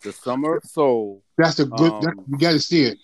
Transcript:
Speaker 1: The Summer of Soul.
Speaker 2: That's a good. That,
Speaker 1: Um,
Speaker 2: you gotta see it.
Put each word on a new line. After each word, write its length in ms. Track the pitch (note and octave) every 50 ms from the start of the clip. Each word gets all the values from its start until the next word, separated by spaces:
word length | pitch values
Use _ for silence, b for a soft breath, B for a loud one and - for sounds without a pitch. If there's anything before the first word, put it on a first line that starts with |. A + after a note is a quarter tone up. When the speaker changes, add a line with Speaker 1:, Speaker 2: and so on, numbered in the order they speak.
Speaker 1:
The 120 | - G#2 G2
Summer 420 | - - B2+ B2 C3 D3 D#3 E3
of 80 | E3 -
Soul. 600 | - - D#3+ D3 C3+ B2 A2+ G#2+ G2+ G2 - _ _ _ -
Speaker 2:
That's 220 | E3 D#3+ D3 -
a 60 | C#3+
good. 260 | B2+ A#2 A#2 D#3 E3
That, 220 | E3 - D3+ E3+ E3 -
Speaker 1:
Um, 80 | - C3
Speaker 2:
you 80 | C#3 C#3
gotta 220 | E3 E3+ E3 D3
see 220 | - - F3 E3 C#3
it. 140 | A#2 G2+ -